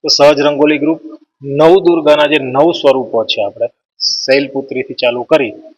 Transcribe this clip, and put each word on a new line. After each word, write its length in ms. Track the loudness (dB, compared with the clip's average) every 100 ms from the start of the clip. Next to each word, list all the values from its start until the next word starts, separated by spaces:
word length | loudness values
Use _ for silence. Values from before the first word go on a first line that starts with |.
તો 60 | -4
સહજ 340 | 2 4 4
રંગોલી 360 | 0 0 0 0
ગ્રુપ 240 | -2 -4 -8 -20 _ _
નવદુર્ગાના 840 | -8 2 4 4 4 0 2 2 2
જે 120 | 0
નવ 320 | -2 0 0
સ્વરૂપો 540 | 2 0 0 -2 -4 -4
છે, 160 | -4
આપણે 260 | -6 -6 -8 _ _ _
શૈલપુત્રીથી 920 | -8 -6 -2 -2 -2 -8 -8 -8 -8
ચાલુ 300 | -4 -4 -4
કરી 280 | -2 0 0 -8 -20